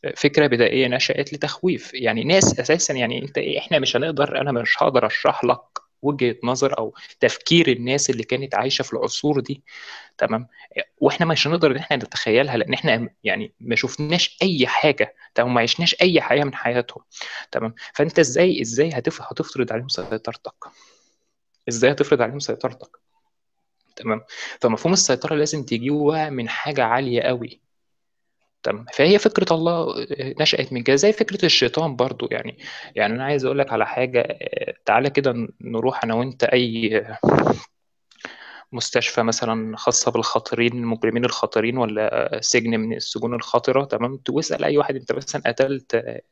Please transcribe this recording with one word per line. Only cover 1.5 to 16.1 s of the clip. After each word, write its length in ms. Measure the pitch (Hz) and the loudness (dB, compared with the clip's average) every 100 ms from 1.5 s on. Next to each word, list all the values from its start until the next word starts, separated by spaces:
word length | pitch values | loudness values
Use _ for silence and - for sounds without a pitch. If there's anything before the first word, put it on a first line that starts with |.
| - 185 135 - | -2 -2 -2 -6
يعني 300 | 135 117 110 | -4 -2 0
ناس 360 | 123 190 190 - | 2 4 4 2
أساسًا، 340 | 127 165 - | 0 2 2
يعني 280 | 135 120 123 | -2 -2 -4
أنت 160 | 139 - | -6 -4
إيه، 200 | - 147 | -2 -4
إحنا 200 | - 156 | 0 0
مش 180 | 165 - | 2 0
هنقدر، 440 | 156 143 143 135 | 0 0 0 0
أنا 120 | 139 | -2
مش 300 | 120 117 - | -2 0 2
هقدر 240 | - 131 - | 4 4 2
أشرح 380 | - 139 - | 2 0 2
لك 160 | 123 131 - - _ _ | 0 0 -4 -16 _ _
وجهة 340 | 139 143 123 110 | -4 0 0 0
نظر 340 | 120 131 135 139 | -2 0 0 0
أو 160 | 110 - - - | -6 -8 -20 0
تفكير 480 | 117 - - 170 143 | 0 0 4 4 6
الناس 420 | 117 120 143 - | 2 0 -2 0
اللي 120 | 117 | -2
كانت 320 | - 131 135 | -2 -4 -2
عايشة 280 | 98 127 - | -2 0 -2
في 100 | - | -2
العصور 480 | - 117 - 147 139 | -4 -4 -2 0 0
دي، 220 | 131 139 _ - - - - - | -2 -10 _ -20 -18 -18 -18 -4
تمام؟ 280 | 110 110 120 _ - - - _ | -2 -2 -6 _ -10 -8 -8 _
وإحنا 260 | 139 - 165 | 0 2 0
مش 200 | 156 147 | 2 2
هنقدر 240 | 170 160 | 4 2
إن 60 | 123 | 2
إحنا 200 | - 139 | -2 -4
نتخيلها، 600 | 110 - - 113 131 117 | -2 -6 2 4 4 0
لأن 180 | - | -2
إحنا 340 | 131 156 113 120 _ | -2 0 0 -2 _
يعني 300 | 107 95 107 _ | -4 -2 -4 _
ما 160 | 120 113 | -4 -2
شفناش 600 | 123 - 147 175 - - | -2 -4 -2 0 0 0
أي 240 | 190 160 123 | 0 2 2
حاجة، 480 | - 151 135 110 - - | 2 2 2 -2 -4 -6
تمام؟ 200 | - 120 | -2 2
ما 60 | 123 | 2
عشناش 360 | 120 - 170 - | 2 2 0 4
أي 180 | 180 | 4